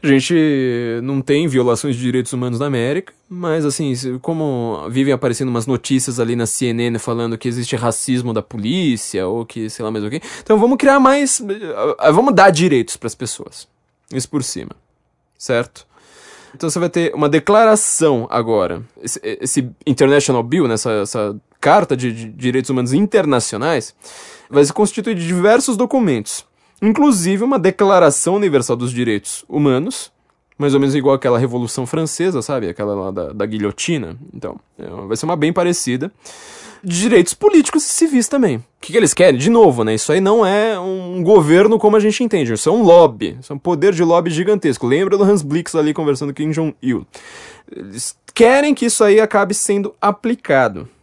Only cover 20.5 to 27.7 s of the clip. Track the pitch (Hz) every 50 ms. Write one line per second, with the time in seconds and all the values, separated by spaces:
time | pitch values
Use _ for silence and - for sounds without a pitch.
20.5 | 135 185 160 123 113 110 - 127 110 107 98 - - 120 107 104 104 107 _ _
21.5 | _ _ - 143 156 208 202 - 143 123 123 123 113 113 113 110 107 - 123 127
22.5 | 123 131 127 - 135 127 123 120 131 156 208 202 - 208 190 151 139 123 113 -
23.5 | - 104 120 156 170 135 110 - _ _ _ - - - - - - - _ _
24.5 | 120 143 147 139 156 - 214 202 - - 208 240 226 175 170 165 180 180 175 208
25.5 | 220 240 269 - 247 196 247 233 - 269 240 185 135 113 107 - - - - _
26.5 | _ _ _ _ _ _ - 214 220 - 285 294 254 190 165 - 190 196 226 262
27.5 | 277 247 160 190